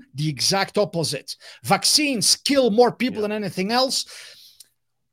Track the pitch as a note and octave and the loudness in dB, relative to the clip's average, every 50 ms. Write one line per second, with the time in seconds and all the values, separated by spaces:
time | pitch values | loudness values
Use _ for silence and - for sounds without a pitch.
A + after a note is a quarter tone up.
0 | - _ - C3 D3+ D#3 C#3+ A#2+ - - F#3+ G3 F#3+ F#3+ - G#3 G3+ - - E3+ | -10 _ -8 -4 -4 -4 -4 -2 -2 -2 0 0 -2 -2 0 -2 -2 0 0 -4
1 | D3+ - D3+ - - - - _ - - - - - A#2 F#3 F3+ - - - - | -4 -4 -4 -8 -10 -12 -16 _ -16 -20 -20 -14 0 0 0 2 2 2 2 2
2 | D4+ C#4+ C4+ G#3 E3+ - - - - - C#4+ C#4 B3+ A3+ G3+ A#3 B3 A3+ - - | 2 2 0 0 2 0 0 0 0 0 2 4 4 4 6 6 4 4 4 -2
3 | A#3 B3+ F#3+ A3+ G#3 G#3 G#3+ G#3+ G#3 F3+ - F#3 F#3+ G3+ A#3 B3+ C4 C4+ - - | -4 -4 -4 -4 -4 -4 -4 -6 -6 -8 -4 -4 -4 0 0 0 0 0 -2 -4
4 | - - - - - - - - - - _ _ - _ _ _ _ _ _ _ | -6 -8 -12 -20 -20 -20 -20 -20 -20 -20 _ _ -20 _ _ _ _ _ _ _
5 | _ _ | _ _